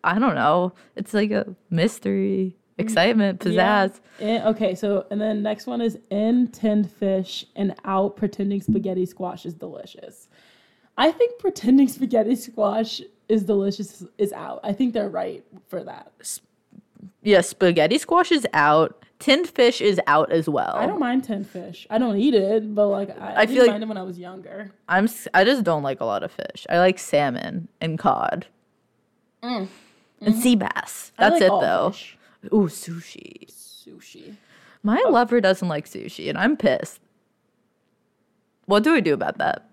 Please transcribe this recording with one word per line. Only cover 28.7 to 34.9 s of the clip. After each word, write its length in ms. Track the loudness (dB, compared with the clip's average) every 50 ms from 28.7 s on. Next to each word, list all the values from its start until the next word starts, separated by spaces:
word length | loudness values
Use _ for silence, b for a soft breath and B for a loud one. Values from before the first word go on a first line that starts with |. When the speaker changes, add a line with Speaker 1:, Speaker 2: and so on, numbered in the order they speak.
| _ _ _ _ _ _ _ _ _ _ _ _ _ _ -10
Speaker 2:
Mm. 240 | -8 -6 -6 -8 -10 b b b b b b b b b _
Speaker 1:
and 140 | 0 0 0
Speaker 2:
Mm-hmm. 60 | 2 4
Speaker 1:
sea 140 | 2 2
bass. 560 | 2 2 -2 -4 -6 -6 -8 -14 -16 -18 -18 _ 2
Speaker 2:
I 40 | 2 4
Speaker 1:
That's 40 | 4
Speaker 2:
like 80 | 6 4
Speaker 1:
it, 80 | 4
Speaker 2:
all 100 | 4 4
Speaker 1:
though. 300 | 2 2 0 0 0 -2
Speaker 2:
fish. 280 | -4 -6 -16 -20 -20 b b b b b -8 0 2
Speaker 1:
Ooh, 160 | 2 2 2
sushi. 800 | -2 -10 -14 -12 -14 -14 -14 -18 -20 -20 -20 -20 -20 -20 -20 _
Speaker 2:
Sushi. 880 | -20 -20 -20 -20 -20 -20 -20 -20 -20 -20 -20 -20 -20 -20 -20 -20 -20 -20 b b b b b b b b b
Speaker 1:
My 200 | 0